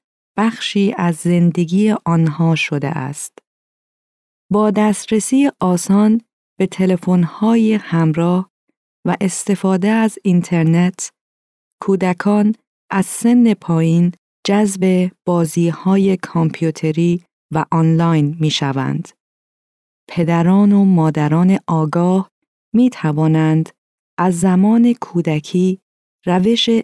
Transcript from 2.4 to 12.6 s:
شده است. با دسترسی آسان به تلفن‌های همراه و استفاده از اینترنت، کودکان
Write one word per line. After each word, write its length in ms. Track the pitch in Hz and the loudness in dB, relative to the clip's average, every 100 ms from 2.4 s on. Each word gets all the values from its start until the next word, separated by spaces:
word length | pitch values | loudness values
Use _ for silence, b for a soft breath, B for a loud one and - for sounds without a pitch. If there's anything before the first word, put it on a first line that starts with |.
| 165 | 0
شده 340 | 156 - 147 139 | 0 -2 -4 -4
است. 500 | - 131 143 - - _ _ _ _ _ _ _ _ _ _ - | -6 -8 -10 -14 -18 _ _ _ _ _ _ _ _ _ _ -4
با 200 | 202 214 | 0 0
دسترسی 800 | 202 214 196 - 214 - 262 285 - | 2 0 -2 -2 -4 0 0 0 0
آسان 600 | 185 180 - 202 214 226 - _ _ - | -2 -2 0 2 2 0 -4 _ _ -6
به 80 | 190 | -6
تلفن‌های 1080 | - 185 180 185 180 170 - 214 233 220 | -2 -2 0 0 0 0 -2 0 2 2
همراه 760 | 214 - 170 160 156 170 180 190 _ _ _ _ _ 170 | 0 -2 0 0 0 0 -2 -4 _ _ _ _ _ -6
و 100 | 175 | -2
استفاده 680 | 196 - - 190 190 185 202 | -4 -4 -4 -2 -2 0 0
از 300 | 226 220 - | 0 -2 -2
اینترنت، 880 | 202 175 - 170 160 165 180 - - _ _ _ _ _ _ - | 0 0 0 0 2 2 0 -2 -12 _ _ _ _ _ _ -10
کودکان 720 | - 190 185 175 202 208 208 220 | -2 -2 0 -2 0 0 0 -2